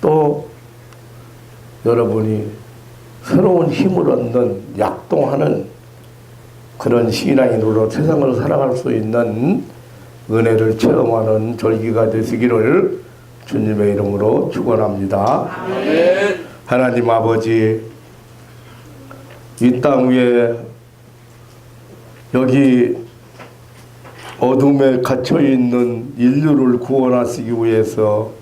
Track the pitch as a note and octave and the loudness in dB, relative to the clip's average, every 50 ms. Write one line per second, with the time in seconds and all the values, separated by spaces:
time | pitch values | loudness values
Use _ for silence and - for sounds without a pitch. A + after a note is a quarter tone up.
0 | - D#3 D#3 D#3 D3+ D3 D3 - - - - - - - - - - - - - | 2 2 2 2 2 0 0 -4 -8 -14 -18 -20 -20 -20 -20 -20 -20 -20 -20 -20
1 | - - - - - - - - - - - - - - - - - A2 A#2+ A#2 | -20 -20 -20 -20 -20 -20 -20 -20 -20 -20 -20 -20 -20 -20 -20 -6 -2 0 0 2
2 | A2 G#2 G#2 A2 G#2+ A2 G#2+ G#2+ G#2 G#2+ G#2+ - - - - - - - - - | 0 0 0 -2 -2 -2 -2 -4 -4 -8 -12 -14 -20 -20 -20 -20 -20 -20 -20 -20
3 | - - - - - - - - F#3 G3+ F#3 E3+ E3 D3 - - - F#3+ F#3 F3+ | -20 -20 -20 -20 -10 0 0 2 4 4 2 2 2 0 0 0 0 0 0 0
4 | D#3+ C#3 B2+ B2 B2 A#2 A#2 B2 A#2+ - - - - - - F#2 G#2 - - - | 0 0 0 0 -2 -2 0 0 0 0 -2 -6 -10 -12 -6 -4 -4 -4 -4 -8
5 | - - - D3+ C#3+ - C#3 C#3 D3+ D3+ A2 G2+ - - - - - - - - | -8 -4 -2 0 0 0 0 -2 0 0 -2 -4 -6 -10 -16 -20 -20 -20 -20 -20
6 | - - - - - - - - - - - - - - - - - A#2 A#2 A#2+ | -20 -20 -20 -20 -20 -20 -20 -20 -20 -20 -20 -20 -20 -20 -18 -6 -2 0 2 2
7 | A#2 A2 G#2+ - - - C#3+ C3 B2+ B2 A2+ A2+ A2 A2 G#2+ A2 A2 A2 - - | 2 0 -2 -2 -2 0 2 2 2 2 2 0 0 0 2 2 2 0 0 -2
8 | D3+ D#3 D#3 D3 C#3 C3 B2+ A2+ - C#3+ - C#3+ C3+ C3 B2+ B2+ - B2+ B2 A2+ | 0 0 0 2 0 0 0 0 -2 0 0 0 0 0 -2 -2 -2 -2 -2 -2
9 | G#2+ A2 A2 A#2 A#2+ A#2 G#2+ A2 A#2+ D#3 G3+ B3+ C#4+ - - - - - - - | -2 -2 -2 -2 -2 -2 -2 -2 0 0 0 -2 -4 -10 -16 -20 -20 -20 -20 -20
10 | - - - - - - A2 A2 A2+ A2+ A2 A2 A2 A2 A2 A2 - B2 - - | -20 -20 -20 -20 -8 -2 0 2 2 4 2 2 2 0 0 2 2 2 2 2
11 | B2+ A#2 A2+ A2+ A2 A2 A2 G#2+ A2 A2+ A#2 A2+ - A2 A2+ A2 A2+ A#2 A2+ A2+ | 2 0 0 0 0 0 0 0 0 -4 -6 -2 -2 -2 -2 0 -2 -2 0 0
12 | A2+ G#2+ - A2+ A2 A#2+ A#2+ A2+ A#2 B2 A#2+ A2 G#2+ A#2 D3+ F#3 - - - - | 0 0 0 -2 -2 -2 -2 0 0 2 2 2 2 2 2 2 2 0 -4 -6
13 | - - - - - - - - - - - A2 A2 G#2+ G#2+ G#2 G#2 G2+ G2+ G2+ | -12 -18 -20 -20 -20 -20 -20 -20 -16 -8 -4 -2 -2 -2 0 0 0 0 0 0
14 | G2+ G2+ G2+ G2 G#2 G#2+ A2 - - - - - - A2+ A#2 A2 G#2+ G#2 G2+ F#2+ | -2 -2 -2 0 0 0 2 0 0 -2 -4 -6 -2 0 0 0 0 -2 -2 -4
15 | G2 F#2+ G2 G2 G2 A2+ C3+ F3 - - - - - F#3+ F#3+ F#3+ - - D#3 E3 | -4 -2 -2 0 0 0 0 0 -2 -6 -8 -10 -8 -6 -6 -4 -2 -2 0 2
16 | E3+ F3 F#3 G3 G3+ G3+ F3+ - - - - - - - B2+ B2 C3 B2+ A#2 A#2+ | 2 2 2 2 0 -2 -4 -6 -8 -16 -20 -20 -6 -2 0 0 0 0 0 0
17 | A#2+ A#2 A#2 A2+ A2 A2+ A2+ A2 A2+ A2+ A2+ A2+ A2 A2 A2 A2 - - - - | 0 0 0 0 2 0 0 0 0 0 0 2 2 0 0 -2 -6 -12 -18 -20
18 | - - - - - - - - - - - - - - - - - - - - | -20 -20 -20 -20 -20 -20 -20 -20 -20 -20 -20 -20 -20 -20 -20 -20 -20 -20 -20 -20
19 | - - - - - - - - - - - - A2+ B2 B2+ B2+ C3+ D3 C#3 B2+ | -20 -20 -20 -20 -20 -20 -20 -20 -20 -20 -8 0 0 0 2 2 0 0 2 2
20 | B2+ B2+ B2+ B2+ B2+ B2 A#2+ A#2+ A#2+ A#2 A#2 - - - - - - - - - | 2 2 2 2 2 2 2 2 0 0 -2 -6 -10 -16 -20 -20 -20 -20 -20 -20
21 | - - - - - - - - - - - - - - - - - - - - | -20 -20 -20 -20 -20 -20 -20 -20 -20 -20 -20 -20 -20 -20 -20 -20 -20 -20 -20 -20
22 | - - - - - - - B2+ C3 B2+ B2+ C#3 C#3 C3+ B2+ B2 A#2+ - - - | -20 -20 -20 -20 -20 -4 -2 0 0 2 2 4 4 4 4 4 2 2 0 -6
23 | - - - - - - - - - - - - - - - - - - - - | -8 -16 -18 -20 -20 -20 -20 -20 -20 -20 -20 -20 -20 -20 -20 -20 -20 -20 -20 -20
24 | - - - - - - - - - B2+ C3 C3+ C3+ C#3+ C#3+ C#3 C#3 C3+ C3 B2 | -20 -20 -20 -20 -20 -20 -6 -2 0 0 2 2 4 4 4 4 4 2 2 2
25 | B2 - C3+ B2+ B2+ - - - C#3+ C#3 C3+ B2+ B2 B2 A#2+ B2 B2 A#2+ A#2+ A2+ | 0 -2 -2 -2 -2 -2 0 2 2 2 2 2 2 0 0 0 0 -2 -4 -6
26 | A2+ B2+ - A2+ A#2+ B2 C3+ C#3+ D3+ D#3 D3 C#3 C3 B2 B2 A#2+ B2 - C3 C3+ | -8 -12 -4 0 2 2 2 2 2 2 2 2 4 2 2 0 0 -2 0 0
27 | C3 B2+ B2 B2 A#2+ A#2+ - - A#2 A2+ A#2 A2+ A2+ A2+ A2+ A2 G#2+ - - - | 2 2 2 0 0 -2 -4 -6 -6 -6 -4 -2 0 2 2 2 0 0 0 0
28 | A2 G#2+ G#2 G#2+ A2 A2 - - | 0 0 0 0 -2 -6 -10 -18